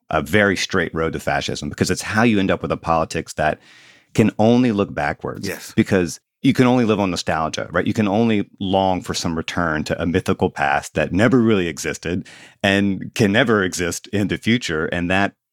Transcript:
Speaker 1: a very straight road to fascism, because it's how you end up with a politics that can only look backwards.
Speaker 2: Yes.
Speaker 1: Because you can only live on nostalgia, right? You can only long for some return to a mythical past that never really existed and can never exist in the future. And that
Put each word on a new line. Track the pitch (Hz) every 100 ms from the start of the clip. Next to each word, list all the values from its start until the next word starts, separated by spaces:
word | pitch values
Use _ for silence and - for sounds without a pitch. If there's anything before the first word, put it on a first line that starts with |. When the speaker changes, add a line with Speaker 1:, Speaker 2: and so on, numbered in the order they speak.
| _
Speaker 1:
a | 78
very | 71 104 101 90
straight | - 92 80
road | 80 80
to | 76
fascism, | - 71 - 67 73
because | - 95
it's | 90
how | - 104
you | 120 104
end | 95
up | 87
with | 78
a | 80
politics | - 82 80 82 78
that | - 76 - _ - - _ _
can | - 107 -
only | 110 120 127
look | 101 101
backwards. | - 73 73 - 62 98
Speaker 2:
Yes. | 82 - -
Speaker 1:
Because | 110 98 87 - _ _
you | 139
can | 123 123
only | 127 113
live | 104
on | 98
nostalgia, | 85 - 80 80 78 53
right? | 85 95
You |
can | 104 104
only | 101 117 107 98 _
long | 98 95 95 90
for | 85
some | 85 92 80
return | 80 - 85 78 76
to | 85
a | 87
mythical | 87 - 95 92
past | - 71 71 -
that | - 73
never | 87 117 131
really | 113 104 87
existed | 71 78 69 80 90 - - - _
and | 101 98 101 95 -
can | - 104
never | 104 131 107
exist | 92 87 85 85 -
in | 101 98
the | 82
future. | - 117 - 78 80
And | 87 87
that | 92 101 - _